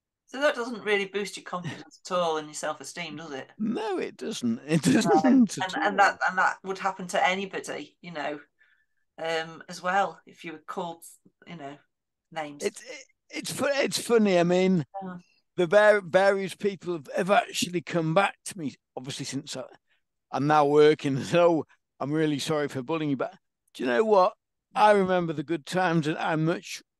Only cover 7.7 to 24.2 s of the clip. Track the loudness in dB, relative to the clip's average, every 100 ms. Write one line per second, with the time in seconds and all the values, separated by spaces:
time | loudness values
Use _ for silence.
7.7 | -12 -14 _ -14 -10 -8 -10 -14 _ _
8.7 | _ _ _ _ -12 -6 -4 -6 -12 -16
9.7 | -8 -2 0 0 -4 -20 -18 -16 -14 -12
10.7 | -10 -10 -10 -18 -20 _ _ -20 -16 -16
11.7 | -16 _ _ _ _ _ -10 -10 -6 -8
12.7 | -8 -14 -18 -20 _ _ -10 -8 -4 -2
13.7 | 0 0 -2 2 4 6 4 4 4 4
14.7 | 2 0 -8 -12 -12 -18 _ _ -4 4
15.7 | 6 6 6 4 2 4 2 -2 -4 -6
16.7 | -4 -6 -8 -6 -4 0 2 0 -4 -4
17.7 | -4 -4 -2 0 2 0 -2 -14 -10 -10
18.7 | -10 _ -14 -10 -10 -8 -8 -8 -12 -14
19.7 | -18 _ _ _ _ _ -2 2 4 6
20.7 | 8 8 6 0 -4 0 4 4 4 -2
21.7 | _ _ -8 -4 0 0 -2 -2 -2 -2
22.7 | -6 -6 -4 -2 -2 -4 -10 _ _ _
23.7 | -6 0 2 6 6